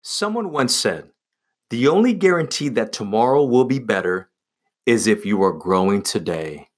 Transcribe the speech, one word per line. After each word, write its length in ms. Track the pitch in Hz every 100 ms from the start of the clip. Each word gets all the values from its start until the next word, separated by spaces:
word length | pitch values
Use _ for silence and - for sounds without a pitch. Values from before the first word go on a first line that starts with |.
| - -
Someone 320 | 208 226 202
once 240 | 147 127
said, 360 | - - 80 - _ _ _ _ _ _
"The 200 | 120 135
only 260 | 175 247
guarantee 560 | 202 190 175 147 - 147
that 200 | 117 110
tomorrow 540 | - 104 110 123 139
will 220 | 139 123 127
be 120 | 135
better 520 | 113 98 90 92 - _ _ _ _ _ -
is 200 | 117 98
if 200 | 101 98
you 160 | 101
are 100 | 95
growing 480 | 80 90 92 95 101
today." 720 | 98 107 85 82 78 76 -